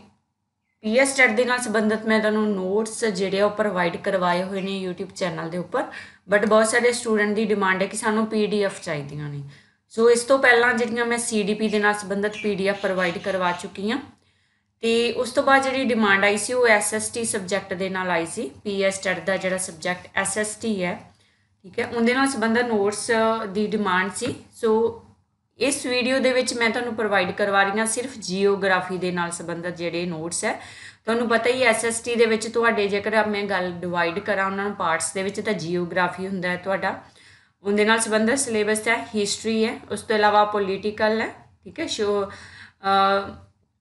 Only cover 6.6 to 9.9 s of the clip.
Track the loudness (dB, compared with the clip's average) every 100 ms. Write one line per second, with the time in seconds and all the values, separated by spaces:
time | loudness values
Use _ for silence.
6.6 | 4 4 2 0 0 0 2 0 0 2
7.6 | 2 0 -2 -2 0 0 0 0 0 0
8.6 | 0 -4 -6 -6 -6 -8 -8 -10 -12 -18
9.6 | _ _ _